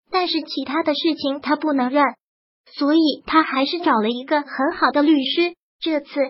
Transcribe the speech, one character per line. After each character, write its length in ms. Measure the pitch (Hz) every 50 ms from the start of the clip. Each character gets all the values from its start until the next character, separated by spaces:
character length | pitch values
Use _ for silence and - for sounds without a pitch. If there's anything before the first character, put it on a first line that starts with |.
| _ _
但 180 | - 370 359
是 140 | 339 339 320
其 220 | 285 - - 285 269
他 180 | 262 269 320 330
的 100 | 311 294
事 180 | 285 - 330 302
情 260 | 311 - 277 277 285
他 140 | - 254 302
不 180 | 294 311 311 294
能 160 | 269 247 254
认， 140 | 262 294 285 247 226 _ _ _ _ _ _ _ _ _ _
所 300 | _ - - 294 277 302
以 280 | 330 320 302 - - -
他 160 | - - 320 311
还 220 | - 277 254 269
是 140 | 285 - 330
找 220 | 349 330 262 220
了 80 | 208 220
一 140 | 240 247 254
个 180 | 277 320 294
很 300 | 285 262 - - 262 311 339
好 180 | - 330 269
的 120 | - 294 294
律 200 | 294 320 285 262
师。 300 | - - 339 349 349 349 _ _ _ _ -
这 200 | - 330 311 294
次 80 | 302 - - 294 269 269